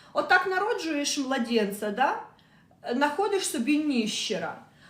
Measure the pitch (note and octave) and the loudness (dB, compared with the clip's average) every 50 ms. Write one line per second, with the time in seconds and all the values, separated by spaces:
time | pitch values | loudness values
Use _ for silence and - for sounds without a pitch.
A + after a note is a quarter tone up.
0 | - - - - D4+ - F4+ F#4 F#4+ G4 F#4 F#4 G4+ A4 A#4+ G4 E4 D#4+ D#4 C#4+ | -18 -6 -2 -2 2 4 4 4 4 2 0 0 0 0 -2 -2 -2 -2 -2 -2
1 | C#4+ C#4 - D4 C4+ B3+ C4+ C4 A#3 A3+ A#3+ A3+ G#3 G3 G3 - - G#3 G3+ G#3+ | -2 -2 -2 -2 -2 -2 0 -2 0 2 2 2 2 0 -2 -4 -6 -4 0 0
2 | B3+ D#4+ G#4+ A4+ - - - - - _ _ - _ _ _ _ - - A#3+ B3+ | 2 2 0 -2 -6 -12 -18 -20 -20 _ _ -20 _ _ _ _ -6 -4 0 2
3 | C#4+ D4 D4 - G4+ A4 G#4 F#4 - - - D4 A3+ C#4+ D4 D4 D#4 D4+ C4+ A#3+ | 2 2 2 2 0 2 2 0 -2 -2 -2 -2 0 2 2 2 2 2 0 0
4 | G#3+ G#3 - - - - G#3+ E3+ F3 D3+ C#3+ - - - - - - - | 0 0 -2 -4 -4 -4 -4 -4 -4 -6 -8 -10 -16 -20 -20 -20 -20 -20